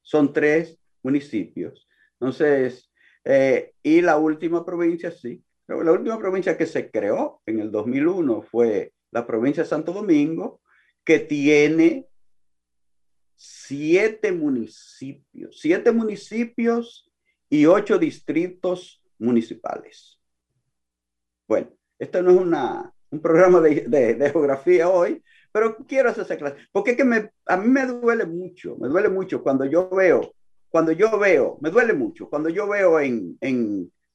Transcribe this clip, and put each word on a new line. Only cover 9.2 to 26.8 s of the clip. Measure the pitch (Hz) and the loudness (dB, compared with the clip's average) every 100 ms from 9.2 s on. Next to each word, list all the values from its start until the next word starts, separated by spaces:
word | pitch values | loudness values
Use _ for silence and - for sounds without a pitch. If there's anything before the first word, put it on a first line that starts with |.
| 117 | -4
provincia | 113 127 151 | -2 -2 -2
de | - | -4
Santo | 151 160 | -4 -6
Domingo, | 190 208 147 151 165 220 - _ _ _ _ | -4 0 2 2 -4 -8 -12 _ _ _ _
que | - 156 | 2 2
tiene | - 147 143 147 151 160 165 269 - _ _ _ _ _ _ _ _ _ _ _ _ | 2 0 4 4 4 4 2 2 -8 _ _ _ _ _ _ _ _ _ _ _ _
siete | _ - - - 139 151 180 220 220 208 | _ -20 -20 -14 -6 2 2 2 -2 -4
municipios, | 175 147 123 110 - - - 135 135 _ - - - | -2 -2 -2 -6 -14 -20 -18 -18 -18 _ -20 -20 -6
siete | 156 190 240 | -2 0 2
municipios | 226 214 196 - 220 233 - 233 233 233 - _ _ _ _ - | 0 0 -6 -8 -6 -6 -2 -2 -2 -6 -14 _ _ _ _ -2
y | 151 151 | 4 6
ocho | 202 - 190 | 4 2 0
distritos | 156 - - 151 180 180 185 180 - _ _ - | 0 -4 -6 -4 -4 -6 -6 -6 -10 _ _ -6
municipales. | 113 120 113 - - - - - _ _ _ _ _ _ _ _ _ _ _ _ _ _ - | -2 0 -2 -8 -10 -10 -14 -20 _ _ _ _ _ _ _ _ _ _ _ _ _ _ -4
Bueno, | 107 - _ _ - | -4 -4 _ _ -14
este | 131 185 | -6 0
no | 180 | 4
es | 180 | 4
una, | 175 156 120 117 - _ _ | 4 -2 -4 -8 -14 _ _
un | 151 | -4
programa | 170 165 185 180 | 2 4 6 6
de, | 160 143 117 | 4 2 0
de, | 143 117 | 2 2
de | 113 143 | 2 0
geografía | 165 143 135 175 180 170 | 0 0 0 2 2 4
hoy, | 185 196 - _ _ _ | 2 0 -4 _ _ _
pero | 214 226 220 | -2 -2 -4
quiero | - 269 240 | -4 0 0
hacer | 220 | -2
esa | 185 156 | -6 -8
clase, | 143 - _ | -8 -10 _
porque | 202 | -4